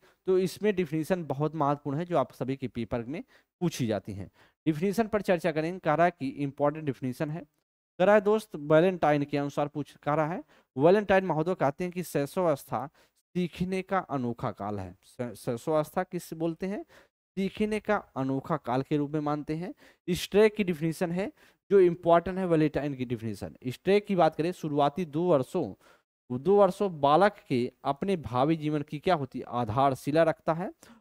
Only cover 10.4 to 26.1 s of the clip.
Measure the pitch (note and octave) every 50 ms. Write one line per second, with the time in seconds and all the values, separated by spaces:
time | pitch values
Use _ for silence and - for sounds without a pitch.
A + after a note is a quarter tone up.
10.4 | D4+ _ _ _ _ _ - B2+ C#3 E3 F#3+ G#3+ G#3 F#3 G3 F#3+ F#3+ F#3 D3+ D#3
11.4 | D#3+ F3 F#3 - D3+ C#3 - - F3+ F3+ F3 F3+ E3 - - D#3 C#3+ C#3 - F#3+
12.4 | F3+ E3+ D3 - - - C3 A2 B2+ D3 - _ _ _ _ _ _ _ - F3+
13.4 | F3+ D#3 - - F3+ F#3 F#3+ F#3 F3+ - G3 F#3 E3+ - C#3 C#3 B2 A#2+ A#2 -
14.4 | - A#2 G2+ - G2 G#2 G#2 G2+ F#2 F#2 F2+ _ _ _ _ - B2 A#2+ G2 -
15.4 | - C#3+ A#2+ A#2 - D#3+ D#3 D3+ D3+ - - F#3 F#3 - - F3 - - E3 D#3+
16.4 | D#3+ E3+ D#3+ - F#3+ F#3+ G3+ C4 E4+ - _ - - _ _ _ _ _ _ -
17.4 | G3 F#3 - - G#3+ G#3+ G#3+ G#3+ - - G#3+ G3+ - - - C3 C3+ C3+ C3+ C3+
18.4 | - - E3 C#3+ - A#2+ A#2+ C3 C3+ - D3+ D3 D3 C#3+ D3+ D#3 D3 D3 D3 D3+
19.4 | C#3 - D#3 D#3+ F3 G#3+ D4 _ _ - _ _ _ - F3+ - - - - G3+
20.4 | A3 G#3+ G#3 G#3+ G#3 F3+ F3 C#3+ D#3+ E3 D#3 - F#3+ E3 F3 F3+ G3 C#4+ - _
21.4 | _ _ _ _ _ - F#3+ G3 F3+ F3+ F3 - - E3+ E3+ E3+ E3+ F#3+ F#3 F#3
22.4 | F#3+ F3 E3 D#3 D#3 D3 - D3+ C#3 D3 C#3 B2+ B2+ A#2+ B2 G#2+ A2 A2+ G2+ -
23.4 | G2+ E2 C#2 - - B2+ B2 - - F#3 G3 G#3 G3+ - G3 F3 E3 D#3+ - -
24.4 | D#3 F3 F3+ - - D#3+ C#3+ C#3+ C#3+ D3 C#3+ F#3+ F#3 D3+ C3+ D#3 F3 F3+ E3 C#3
25.4 | B2+ - - F#3 C#3+ G2 F#2 - _ _ _ _ _ _